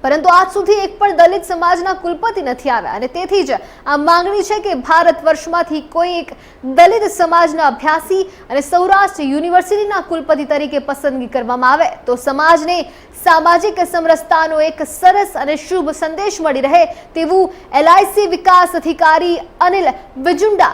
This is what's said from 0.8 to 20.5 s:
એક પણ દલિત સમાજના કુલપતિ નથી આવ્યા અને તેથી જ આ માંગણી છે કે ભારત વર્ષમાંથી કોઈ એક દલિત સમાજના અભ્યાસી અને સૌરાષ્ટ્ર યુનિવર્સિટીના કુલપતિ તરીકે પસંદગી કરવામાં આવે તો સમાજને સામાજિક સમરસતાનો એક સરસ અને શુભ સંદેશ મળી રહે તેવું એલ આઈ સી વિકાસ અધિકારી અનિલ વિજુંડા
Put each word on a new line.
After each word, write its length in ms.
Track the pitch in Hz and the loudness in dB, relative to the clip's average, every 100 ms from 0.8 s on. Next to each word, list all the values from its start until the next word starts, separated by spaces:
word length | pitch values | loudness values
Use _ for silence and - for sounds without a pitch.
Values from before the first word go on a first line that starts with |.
એક 100 | 392 - | 0 -2
પણ 160 | 403 339 | -2 4
દલિત 300 | 339 381 - | 4 4 -6
સમાજના 440 | 349 339 349 370 370 | -4 0 0 -2 -4
કુલપતિ 380 | 339 349 453 403 | -6 -4 -4 -4
નથી 280 | 277 247 277 | -6 -6 -4
આવ્યા 240 | 233 170 - | -4 -4 -8
અને 100 | 254 339 | -8 -8
તેથી 240 | 359 392 269 | -2 -2 0
જ 80 | 254 - - - | -4 -6 -14 -4
આ 40 | 294 | -2
માંગણી 400 | 302 339 359 403 392 | 2 2 2 -4 -2
છે 60 | 427 415 | -4 -4
કે 100 | 311 254 | -6 2
ભારત 320 | 330 349 330 311 | 4 4 2 0
વર્ષમાંથી 540 | 311 330 339 339 311 302 330 | -2 -2 -4 -4 -6 -6 -4
કોઈ 180 | 349 339 | -2 -4
એક 100 | - - - - 254 262 | -8 -18 -20 -14 -4 6
દલિત 260 | 349 453 415 - | 6 6 -2 -2
સમાજના 500 | 339 339 339 311 294 | 0 2 2 2 -2
અભ્યાસી 480 | 233 302 320 311 381 381 - - | 0 -2 -2 -2 -4 -4 -10 -6
અને 120 | 262 285 | -6 -2
સૌરાષ્ટ્ર 580 | 349 359 392 403 - 285 | 0 2 2 2 -2 -4
યુનિવર્સિટીના 680 | 285 339 359 359 403 415 403 - | -4 0 0 0 -4 -2 -4 -6
કુલપતિ 340 | 330 - 302 294 | -8 -2 -2 -2
તરીકે 280 | 294 294 285 285 | -4 -4 -6 -6
પસંદગી 420 | 277 294 262 240 | -6 -4 -6 -6
કરવામાં 400 | 262 226 247 254 | -6 -6 0 2
આવે 240 | 294 330 - - | 2 0 -4 -6
તો 100 | 247 | -4
સમાજને 560 | 277 269 311 330 311 349 294 - - - - | -4 0 2 2 2 -4 -4 -14 -20 -4 2
સામાજિક 560 | 320 320 349 415 415 349 | 4 4 2 0 -2 -4
સમરસતાનો 720 | 349 330 320 320 330 320 311 311 | -2 0 0 2 0 0 0 -2
એક 120 | 320 302 | -2 -10
સરસ 420 | - 370 381 392 320 | 2 4 4 0 -4
અને 120 | 277 302 - | -4 -6 -4
શુભ 260 | 370 294 302 | -4 -4 -6
સંદેશ 400 | 320 320 403 - 311 | -6 -4 -6 -2 -2
મળી 180 | 269 269 | 0 2
રહે 140 | 339 330 - - 330 | 2 2 -4 -12 -6
તેવું 580 | 320 381 370 - - 277 | 0 0 0 -4 -4 2
એલ 100 | 311 370 | 6 6
આઈ 120 | 392 - | 4 0
સી 100 | 403 349 | -2 0
વિકાસ 440 | 392 359 359 349 | 4 4 4 -2
અધિકારી 560 | 311 311 330 320 349 339 - - 359 | -4 0 2 2 0 -4 -6 -2 0
અનિલ 220 | 381 320 - - 262 277 | 2 -2 -4 -14 -6 -2
વિજુંડા 420 | 349 427 | 0 0